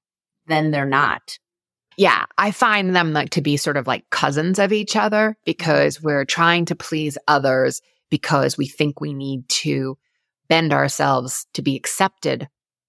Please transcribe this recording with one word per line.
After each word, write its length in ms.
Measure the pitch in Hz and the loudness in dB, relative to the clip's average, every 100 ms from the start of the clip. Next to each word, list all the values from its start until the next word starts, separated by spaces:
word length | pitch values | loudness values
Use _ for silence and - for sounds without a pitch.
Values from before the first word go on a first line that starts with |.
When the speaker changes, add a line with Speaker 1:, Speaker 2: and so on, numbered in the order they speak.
| _ _ _ _ - | _ _ _ _ -2
Speaker 1:
than 240 | 156 156 | 0 2
they're 160 | 147 139 | 0 2
not. 520 | 135 131 - - - _ _ _ _ _ - | 2 2 -2 -8 -20 _ _ _ _ _ 2
Speaker 2:
Yeah. 280 | 185 107 - - | 4 4 0 -2
I 120 | 202 | -2
find 440 | - 240 208 185 | 0 2 2 2
them, 180 | 185 165 | 2 2
like, 180 | 151 143 | 0 -2
to 120 | 175 | -2
be 140 | 147 143 | 0 0
sort 200 | 156 143 | 0 -2
of, 100 | 127 | -2
like, 220 | 120 - | -4 -4
cousins 480 | - 139 143 170 190 | -2 0 0 0 0
of 140 | 196 | 2
each 240 | 214 208 220 | 0 0 0
other, 400 | 208 214 214 214 | 0 2 0 -2
because 580 | - 156 165 143 147 139 | -6 -4 2 4 2 0
we're 220 | 156 143 | -2 -2
trying 420 | 139 - 170 175 170 | -2 2 2 2 0
to 100 | 165 | -4
please 400 | - 160 151 139 - | -6 -6 -4 -4 0
others 520 | 143 135 131 131 - - _ _ | 2 2 2 0 -2 -14 _ _
because 460 | 151 - 147 139 - | -4 0 2 2 0
we 80 | 135 | -6
think 320 | - 147 143 | -2 -2 -2
we 120 | 147 | -10
need 340 | 139 139 135 123 | -8 -8 -8 -6
to 500 | - 156 135 135 131 _ _ _ _ _ | -4 -2 -4 -4 -10 _ _ _ _ _
bend 240 | 165 160 | 2 4
ourselves 720 | 139 139 - 143 131 127 - - | 2 0 0 0 0 -2 -10 -10
to 80 | - | -6
be 120 | 139 135 | -4 -4
accepted 720 | - - 190 - 147 127 139 _ _ _ | -6 -2 -2 -2 -4 -4 -8 _ _ _